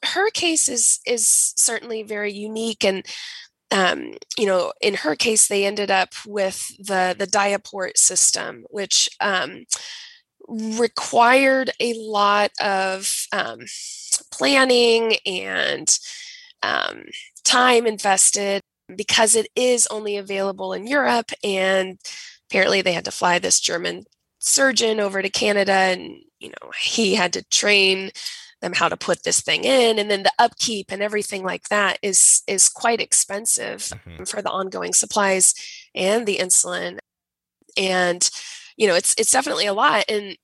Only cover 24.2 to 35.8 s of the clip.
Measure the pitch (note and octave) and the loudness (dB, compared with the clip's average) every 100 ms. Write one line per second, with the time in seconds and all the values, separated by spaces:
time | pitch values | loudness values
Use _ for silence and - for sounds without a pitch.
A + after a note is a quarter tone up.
24.2 | _ _ - - C4+ A3 A3+ G#3+ G3+ G3 | _ _ 0 2 4 2 0 0 -2 -2
25.2 | F#3+ - G#3+ G3+ G3 G3 F#3+ F#3 - - | -4 -2 0 2 4 4 2 0 -6 -14
26.2 | _ _ - - - - - - G#3 G3 | _ _ -18 -16 -14 -6 -4 0 2 2
27.2 | F3+ - - - G#3 G3+ F#3+ F#3+ F#3+ - | 0 -2 -2 0 4 4 4 0 -4 -10
28.2 | - - - - F3+ F3 E3 E3+ - E3+ | -14 -14 -20 -10 -6 0 0 0 -2 -2
29.2 | E3 - - D3+ A#3+ C4+ A#3 A3 G#3 G3+ | 0 -2 0 -2 2 4 4 2 0 0
30.2 | G3 - A#3+ - - G#3 - G3 G#3 G#3 | 0 2 2 2 -4 -4 -8 -6 -4 -4
31.2 | G3+ G3 F#3+ F3+ - G#3 G3 - G3+ F#3 | -6 -6 -6 -8 -2 0 2 0 0 4
32.2 | - - - F#3+ - - A#3 A3+ - - | 6 4 2 2 2 2 0 0 0 0
33.2 | - G3+ A3+ - A2+ G3+ - - - E2 | 0 -4 -2 -2 -2 -8 -10 -10 -16 -14
34.2 | F#3 G#3 G3+ F#3+ F#3+ F#3+ E3+ - G#3+ G#3+ | -10 -6 -6 -6 -6 -6 -2 0 0 0
35.2 | G3 F#3+ F#3+ - - - | 2 4 2 2 -8 -16